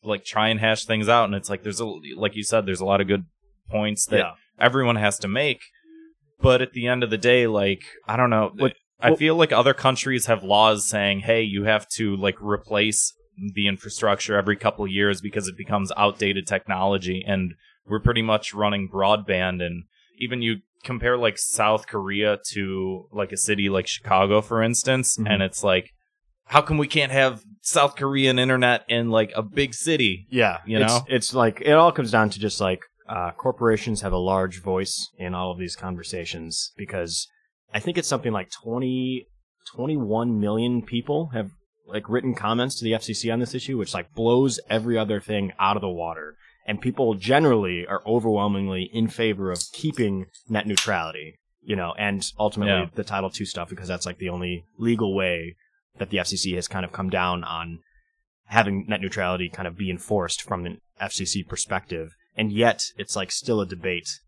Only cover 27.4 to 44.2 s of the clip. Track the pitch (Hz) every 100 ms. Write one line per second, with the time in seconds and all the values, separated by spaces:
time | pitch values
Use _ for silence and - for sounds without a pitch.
27.4 | - - - 160 143 - 139 139 135 127
28.4 | 127 131 123 120 - 117 117 110 107 -
29.4 | 107 113 139 117 160 156 117 92 95 123
30.4 | 107 85 - 110 110 120 135 127 - 127
31.4 | 117 - 151 151 170 160 120 175 208 -
32.4 | 104 - 98 92 - _ - 101 87 -
33.4 | 131 - 117 107 - 107 101 90 92 95
34.4 | 92 90 92 92 98 - - _ 90 90
35.4 | 92 90 90 - 95 90 85 90 82 85
36.4 | 82 - - - 101 98 85 82 - _
37.4 | _ _ _ 107 135 175 - 135 120 107
38.4 | 92 - 117 120 127 127 127 127 - _
39.4 | _ _ - - 131 151 110 110 120 110
40.4 | 104 110 120 120 113 120 120 147 160 123
41.4 | 98 _ _ _ _ 107 104 120 131 117
42.4 | 104 113 127 - 113 110 - 107 117 113
43.4 | 123 131 - 131 98 92 87 -